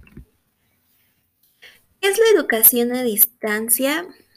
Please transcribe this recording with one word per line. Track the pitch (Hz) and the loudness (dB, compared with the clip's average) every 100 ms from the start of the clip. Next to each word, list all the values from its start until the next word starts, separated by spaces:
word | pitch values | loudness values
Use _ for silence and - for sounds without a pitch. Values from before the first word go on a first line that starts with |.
| - - - _ _ _ _ _ _ _ _ _ _ _ _ _ - _ _ _ | -20 -20 -20 _ _ _ _ _ _ _ _ _ _ _ _ _ -20 _ _ _
¿Qué | 392 | -2
es | 427 | 2
la | 453 392 | 4 4
educación | - 220 220 240 240 | 2 0 0 0 -2
a | 247 | -2
distancia? | 247 202 - _ 214 214 226 - 269 311 359 - _ | -2 -2 -4 _ -6 -4 -4 -2 -2 -4 -8 -18 _